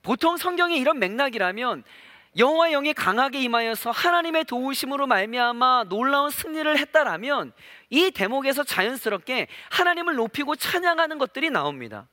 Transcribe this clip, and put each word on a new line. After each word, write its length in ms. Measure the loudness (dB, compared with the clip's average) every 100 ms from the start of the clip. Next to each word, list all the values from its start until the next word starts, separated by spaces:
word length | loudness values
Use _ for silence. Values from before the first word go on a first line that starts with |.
보통 340 | -2 2 2 2
성경의 420 | -2 0 0 2
이런 200 | 0 0
맥락이라면 840 | -2 0 -2 0 -2 -2 -4 -4 -10 -20 -20 -20 _ 2
여호와 340 | 4 6 4
영이 240 | 2 0
강하게 460 | 0 0 2 0 0
임하여서 500 | 0 0 0 -2 -4
하나님의 520 | 0 2 2 2 -2
도우심으로 640 | -2 -4 -2 -4 -4 -2 2
말미암아 800 | 2 2 0 0 2 2 2
놀라운 460 | 0 -2 2 2 0
승리를 480 | -4 -8 -2 0 0
했다라면 760 | 2 2 2 -2 -2 -2 -4 -12 -20 -20 _
이 200 | 2 2
대목에서 540 | 0 -2 0 0 -2
자연스럽게 840 | -2 0 -2 -2 -4 -4 -4 -4 -4 -10 -4
하나님을 460 | 0 2 2 0 0
높이고 400 | -2 -4 -4 -4
찬양하는 600 | -2 0 2 2 0 0
것들이 320 | -4 -2 -2
나옵니다. 580 | 0 -2 -4 -12 -14 -16